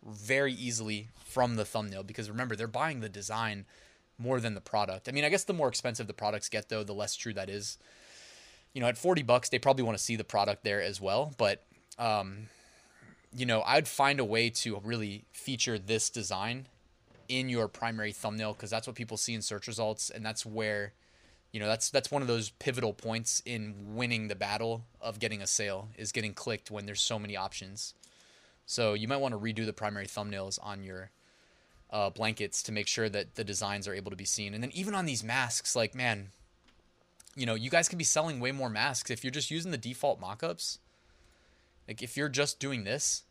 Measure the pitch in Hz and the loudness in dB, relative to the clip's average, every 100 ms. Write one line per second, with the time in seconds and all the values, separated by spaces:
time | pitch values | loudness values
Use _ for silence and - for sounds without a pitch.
0 | 110 110 104 135 139 127 127 113 110 107 | -12 -10 0 2 4 0 -4 -2 -2 -4
1 | 110 - - - 123 113 104 113 107 95 | -6 -16 -6 2 4 4 0 0 -2 -6
2 | 98 107 107 107 127 107 113 110 156 139 | -8 -8 -6 -4 -4 -2 -2 0 0 0
3 | 110 98 98 110 113 101 98 - - - | -6 -8 -4 -2 -2 -2 -10 -18 -20 -20
4 | _ _ 120 127 117 101 - 107 101 95 | _ _ -2 0 0 -4 -2 2 2 0
5 | - 135 147 185 - 180 139 117 127 113 | -4 2 4 4 2 2 2 2 -2 -2
6 | 110 107 104 107 - 110 104 110 101 101 | -6 0 0 0 -2 -4 -2 -4 -2 -4
7 | 104 - 117 101 95 101 104 - - - | -2 -2 -4 -6 -4 -6 -6 -10 -16 -20
8 | - - - - - - _ - 120 113 | -20 -20 -20 -20 -20 -20 _ 0 2 4
9 | 175 180 123 123 - 123 139 135 117 104 | 4 4 8 6 6 4 6 6 4 2
10 | - 117 104 104 101 101 107 101 90 95 | 0 -2 0 4 4 2 2 2 0 0
11 | 95 104 151 135 107 98 _ - _ - | 0 2 2 4 4 4 _ -20 _ -2
12 | 117 107 98 98 110 - - - - - | 2 2 0 -8 -14 -18 -20 -20 -20 -20
13 | - - _ 123 123 110 101 139 156 - | -20 -20 _ -4 4 4 8 6 6 4
14 | 139 143 113 113 117 117 - 101 104 117 | 4 6 4 4 4 2 -2 -2 -2 -2
15 | 107 101 - - - 127 - 110 98 110 | -2 -6 -12 -12 -6 0 0 0 2 2
16 | - - 95 98 104 123 135 _ _ _ | 2 -2 -4 -2 -2 -4 -8 _ _ _
17 | _ - - 127 131 123 107 - 117 113 | _ -20 -4 0 2 2 2 0 -2 0
18 | 107 101 110 107 107 104 107 110 113 117 | -4 -2 -4 -2 -2 -4 -2 -4 -4 -8
19 | 113 110 - 113 101 104 - 110 110 107 | -6 -2 -2 -2 -2 -4 -6 -2 -2 0
20 | - 107 110 110 113 107 110 104 101 - | -4 -4 -6 -6 -6 -2 0 0 -4 -8
21 | _ _ - - _ 110 104 113 - 139 | _ _ -20 -20 _ -4 0 2 4 2
22 | 127 143 131 117 107 - - 127 117 101 | 2 0 4 2 2 -2 -2 2 0 0
23 | 117 113 110 - - 117 107 101 101 110 | -4 -2 0 0 0 -4 -4 -8 -8 -2
24 | 123 117 107 98 98 104 113 113 117 - | 0 0 0 -2 0 0 0 -2 -6 -10
25 | - 107 110 104 98 - 104 95 110 110 | -8 -2 -2 -2 0 0 0 -2 -8 -10
26 | 104 - 107 98 - 107 - 107 101 98 | -4 -2 -2 -4 -4 -4 -4 -8 -6 -2
27 | - 113 104 101 95 - 95 101 - - | 0 0 -2 -4 -4 -6 -10 -10 -10 -10
28 | - - - - - _ - - 113 107 | -20 -20 -20 -20 -20 _ -8 2 4 4
29 | 110 139 135 110 110 110 110 104 107 104 | 2 2 2 0 -2 0 -2 -2 -4 -4
30 | 98 - 104 98 95 95 104 101 95 92 | -6 -6 -4 -4 -4 -6 -6 -10 -10 -12
31 | 95 _ _ _ _ _ _ - - 107 | -12 _ _ _ _ _ _ -20 -6 0
32 | 101 87 110 110 101 - - 107 101 - | 0 2 0 0 -2 -2 -2 -2 0 2
33 | 110 101 98 - 104 95 101 101 98 95 | 2 0 -4 -4 -4 -2 -2 -2 -4 -4
34 | 101 95 98 - 104 104 123 170 190 208 | -6 -6 -2 -2 -2 -4 -6 -4 -2 -2
35 | 175 127 107 123 123 - - - 110 131 | 0 -2 0 0 2 0 0 2 2 2
36 | 123 107 98 - - _ _ - _ _ | 0 0 -4 -16 -20 _ _ -20 _ _
37 | _ _ - - 123 113 120 170 165 175 | _ _ -20 -4 0 0 4 4 4 2
38 | 156 156 160 143 123 139 127 107 131 127 | 2 4 2 0 -2 0 -2 2 2 0
39 | - 120 131 139 127 156 175 151 117 123 | -2 -4 -2 -4 -2 -4 -2 -4 -4 -2
40 | 147 - 92 104 165 170 - - _ _ | 0 0 -2 -4 -4 -4 -6 -8 _ _
41 | _ - - _ _ _ _ _ - 110 | _ -20 -20 _ _ _ _ _ -14 -10
42 | 120 135 147 127 143 - 139 131 98 131 | -8 -2 0 2 2 2 -2 -2 -2 0
43 | - - - | 0 -2 -6